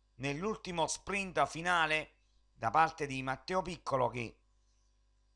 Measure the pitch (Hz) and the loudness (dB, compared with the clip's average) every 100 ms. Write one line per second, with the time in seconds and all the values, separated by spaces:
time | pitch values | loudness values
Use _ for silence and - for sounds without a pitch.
0 | _ - 135 143 208 214 - 175 151 - | _ -6 -4 -2 -4 -4 -4 -2 0 -2
1 | - 196 190 156 139 156 175 175 156 156 | -4 -4 -2 2 2 0 0 2 4 0
2 | - _ _ _ _ - 113 151 160 - | -2 _ _ _ _ -4 2 4 4 2
3 | 143 131 131 135 - 185 180 170 - 131 | -4 -4 -4 -4 -2 -2 -2 -6 -2 2
4 | 123 120 113 - _ _ _ _ _ _ | 2 0 -8 -10 _ _ _ _ _ _
5 | _ _ _ | _ _ _